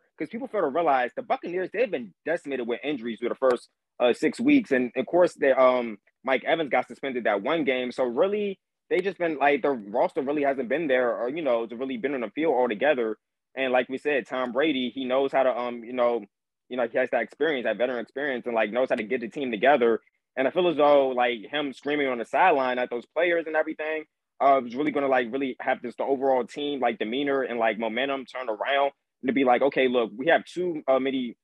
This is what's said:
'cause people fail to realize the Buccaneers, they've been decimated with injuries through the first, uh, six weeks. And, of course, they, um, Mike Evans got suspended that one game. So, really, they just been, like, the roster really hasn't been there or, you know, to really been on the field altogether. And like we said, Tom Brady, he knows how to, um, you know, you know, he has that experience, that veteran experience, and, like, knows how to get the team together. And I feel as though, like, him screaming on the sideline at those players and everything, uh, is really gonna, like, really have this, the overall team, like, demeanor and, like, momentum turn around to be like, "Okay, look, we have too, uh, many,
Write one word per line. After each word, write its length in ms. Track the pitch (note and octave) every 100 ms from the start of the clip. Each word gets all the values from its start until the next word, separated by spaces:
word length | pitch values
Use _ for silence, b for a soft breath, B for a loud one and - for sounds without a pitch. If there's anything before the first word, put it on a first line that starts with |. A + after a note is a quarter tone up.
| _ _
'cause 100 | D#3
people 200 | A#3 C4
fail 140 | G#3+
to 60 | D#3
realize 440 | C#3 E3 C3+ B2 -
the 60 |
Buccaneers, 480 | - C4 - F3+ F#3+
they've 180 | F#3+ A#3+
been 240 | D#3+ A2 _ -
decimated 420 | E3+ C#3+ C3+ A#2
with 120 | A#2
injuries 360 | C3+ D3 A#2 A2
through 100 | A#2+
the 60 | G#2+
first, 340 | C3 A#2+ - _ _ _
uh, 120 | A#2+
six 280 | A2+ D#3 -
weeks. 320 | B2 C#3+ A2
And, 200 | B2+ B2 B2+
of 80 | A#2
course, 300 | F3 F3 -
they, 160 | D3
um, 480 | B2+ B2+ B2+ A#2 G#2 _ _
Mike 200 | C3 C3 A#2
Evans 260 | E3 D3+
got 160 | B2+ A#2+
suspended 380 | A#2 C#3 B2 A2+
that 180 | G#2
one 200 | G#2 E3
game. 280 | C3 B2+ B2+
So, 120 | -
really, 560 | B2+ A#2+ F#3+ G#3 G3+ F#3+ _ _ _
they 100 | D#3+
just 180 | F#3 F3
been, 200 | E3+ D3
like, 240 | C#3+ C#3+
the 80 | C#3+
roster 520 | C3 G2+ A2 F3+ E3+
really 180 | C3+ D3+
hasn't 240 | C#3 C3+ A#2+
been 200 | C#3 E3
there 280 | B2+ B2 G2+
or, 140 | A#2+
you 120 | D#3
know, 240 | D3 A#2+ A2+
to 80 | A#2
really 220 | C3+ B2+
been 180 | C3+ C#3+
on 60 |
the 100 | A2
field 240 | C#3+ D#3+ B2
altogether. 640 | B2 G#2 C3+ C#3+ A2+ G#2+ _ _ _ -
And 160 | C3
like 160 | B2+ B2+
we 100 | C3
said, 300 | D3 C#3+ G#2+
Tom 240 | C3 B2+
Brady, 380 | A#2+ D#3+ C3 B2
he 160 | C3+ B2+
knows 260 | C3 C#3
how 120 | C#3
to, 140 | B2+ A#2
um, 260 | B2 A#2+ A2+
you 80 |
know, 320 | B2+ A#2+ A#2+ G2+ _ _ _ _
you 60 | B2
know, 120 | A#2
he 100 | C3
has 140 | B2+
that 100 | B2
experience, 440 | A2+ - D3+ C#3 A2+
that 120 | G#2
veteran 220 | B2 B2
experience, 460 | A2+ - D3 B2 A#2
and, 100 | A2+
like, 160 | A2
knows 180 | A#2 B2+
how 60 | B2+
to 80 |
get 180 | A2+ B2+
the 80 | A2+
team 220 | D3+ C3
together. 500 | A2 B2 C#3+ A#2 A2 - _ _ -
And 120 | C3+
I 40 |
feel 160 | E3 F3+
as 80 | D3
though, 320 | D3 C#3+ C3+
like, 300 | B2 B2 A#2+ G#2
him 220 | D3 D3
screaming 360 | A#2+ C#3 D3 C#3
on 100 | B2
the 80 | A2
sideline 540 | C3+ F3+ D3+ C3 B2
at 100 | B2
those 160 | A#2+ -
players 400 | - F3 E3+ D#3
and 80 | D#3
everything, 480 | D#3 D3+ D#3 D#3 D3+ _ _ _
uh, 200 | C3 C3+ A#2+
is 100 | A#2+
really 160 | D3+
gonna, 160 | D3 C#3
like, 240 | B2+ A#2+
really 240 | C3 C#3 A#2+
have 200 | - B2+
this, 140 | A#2+ -
the 80 |
overall 420 | A#2+ C3+ C3+ C3 A2+
team, 340 | D3+ C#3+ C#3+
like, 180 | A#2+ A#2
demeanor 440 | G#2+ B2 C#3+ C#3
and, 160 | A#2 A#2+
like, 200 | A2+ G#2
momentum 460 | A2+ A2+ C#3 C3+ B2
turn 240 | B2+ B2+
around 420 | G#2 G#2 C#3 C#3 - _ _ C3
to 60 |
be 140 | A#2+ C3
like, 160 | B2
"Okay, 260 | C3+ C#3+ C3
look, 240 | B2 A2+
we 140 | G#2 D3
have 160 | D3+
too, 400 | - E3+ F3+ D3+ -
uh, 120 | C3+
many, 380 | C3+ C3 A#2+ -